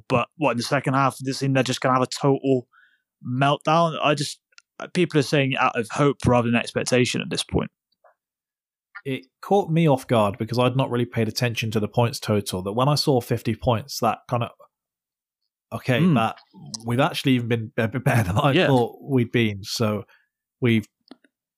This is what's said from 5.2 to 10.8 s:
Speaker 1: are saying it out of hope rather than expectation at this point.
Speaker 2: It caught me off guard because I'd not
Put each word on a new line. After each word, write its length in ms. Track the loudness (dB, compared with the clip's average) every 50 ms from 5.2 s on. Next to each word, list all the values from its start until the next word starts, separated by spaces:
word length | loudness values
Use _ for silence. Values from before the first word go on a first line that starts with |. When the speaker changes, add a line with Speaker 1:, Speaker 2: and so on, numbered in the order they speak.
Speaker 1:
are 20 |
saying 300 | 2 2 2 0 0 0
it 60 | 0 0
out 180 | 0 0 0 -2
of 80 | -6 -4
hope 240 | -2 0 0 0 0 2 2
rather 240 | 2 4 4 4 2
than 80 | 0 0
expectation 600 | -2 -4 -6 -6 -2 0 2 2 2 2 0 -4
at 100 | -6 -6
this 140 | -6 -8 -6
point. 260 | -4 -4 -4 -4 -4 -10 _ _ _ _ _ _ _ _ _ _ _ _ _ _ _ _ _ _ _ _ _ _ _ _ -12 -8
Speaker 2:
It 200 | -6 -6 -6 -8 _ _ _
caught 300 | -2 0 0 0 2 2
me 180 | 2 2 4 4
off 180 | 2 2 2 2
guard 280 | 2 4 4 2 0
because 220 | -2 -6 -4 0 0
I'd 180 | 2 2 2
not 140 | 0